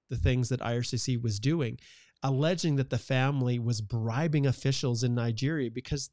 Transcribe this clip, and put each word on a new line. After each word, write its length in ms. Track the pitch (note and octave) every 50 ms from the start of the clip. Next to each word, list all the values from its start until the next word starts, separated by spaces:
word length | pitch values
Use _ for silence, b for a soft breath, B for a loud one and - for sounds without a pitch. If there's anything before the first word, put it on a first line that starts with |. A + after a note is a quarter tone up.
| _ _
the 80 | B2
things 340 | A#2 - C3+ B2 B2+ A#2+ A2
that 120 | B2+ -
I 140 | - A#2 A#2
R 80 | A#2+ A#2+
C 120 | - B2+ A#2
C 180 | - - B2+
was 240 | A#2 A#2+ A2+ G2+ G2+
doing, 380 | A2 C#3 E3 E3+ C3+ A2 - - B B B B B B B B
alleging 540 | - C#3 C3+ C3 D3+ E3 F#3 E3+ - D#3+ C#3+
that 140 | C3+ C3+ -
the 80 | C3 A#2+
family 600 | - - C3+ B2+ C3 C#3 C#3+ C3+ B2+ B2 B2 A#2+
was 220 | A2+ A#2+ A#2 G#2+
bribing 680 | G#2+ - A#2+ A2+ A2+ A2+ A2+ C3+ E3 E3 D3 D3 C#3
officials 560 | C3+ C3 - - C3+ C3+ - - B2 A#2+ A2
in 140 | B2+ A#2+ A#2+
Nigeria 520 | A#2+ A#2 A#2+ A2+ A2 C3 C#3+ E3 D3+ B2+ A#2
because 420 | A2+ B2 - - D3+ C#3 - -